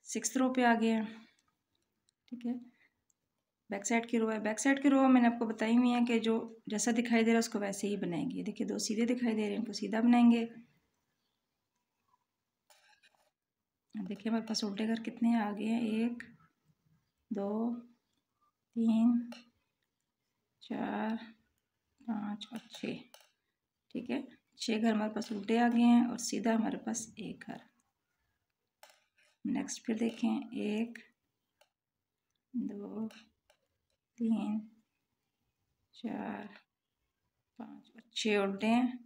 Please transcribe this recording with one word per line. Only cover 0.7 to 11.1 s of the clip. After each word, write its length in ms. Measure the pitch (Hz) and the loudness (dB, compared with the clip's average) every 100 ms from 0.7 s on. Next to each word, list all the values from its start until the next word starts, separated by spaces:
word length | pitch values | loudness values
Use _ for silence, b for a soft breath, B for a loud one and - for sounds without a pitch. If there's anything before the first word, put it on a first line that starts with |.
| 226 | 4
गए 140 | 226 | 2
हैं। 160 | 226 208 B B B _ _ _ _ _ _ _ _ _ | 0 -4 B B B _ _ _ _ _ _ _ _ _
ठीक 140 | 240 233 | -10 -6
है, 80 | 247 - b b _ _ _ _ _ _ _ _ | -8 -10 b b _ _ _ _ _ _ _ _
बैक 160 | 202 202 | -8 0
साइड 200 | 233 233 | 0 2
की 120 | 233 | 0
रो 120 | 220 | 0
है। 100 | 220 | -2
बैक 160 | 214 220 | -4 0
साइड 220 | 277 277 | 2 4
की 60 | 285 | 6
रो 180 | 269 262 | 6 6
मैंने 200 | 254 233 | 8 6
आपको 180 | 233 220 | 2 -4
बताई 280 | 214 220 233 | -2 4 4
हुई 140 | 247 | 4
है 140 | 240 240 | 2 2
कि 140 | 226 | 2
जो 420 | 220 226 - - - | 2 0 -2 -12 -6
जैसा 220 | 208 240 | -2 0
दिखाई 260 | 233 240 233 | 0 2 4
दे 60 | 226 | 6
रहा 80 | |
है 60 | 226 | 4
उसको 200 | 226 208 | 2 -4
वैसे 280 | 202 196 202 | -4 -4 -4
ही 100 | 202 | -2
बनाएंगे। 460 | 180 170 175 185 | -2 -2 -4 -6
देखिए, 240 | 180 - 202 | -8 -6 -6
दो 100 | 202 | -4
सीधे 260 | - 214 233 | -4 0 0
दिखाई 280 | 247 240 | 0 0
दे 80 | 214 | 0
रहे 100 | 208 | -2
हैं, 80 | 202 | -4
इनको 140 | - | -6
सीधा 280 | - 202 220 | -6 -4 2
बनाएंगे। 460 | 233 240 240 233 233 - - _ _ _ _ | 6 8 8 6 2 -8 -20 _ _ _ _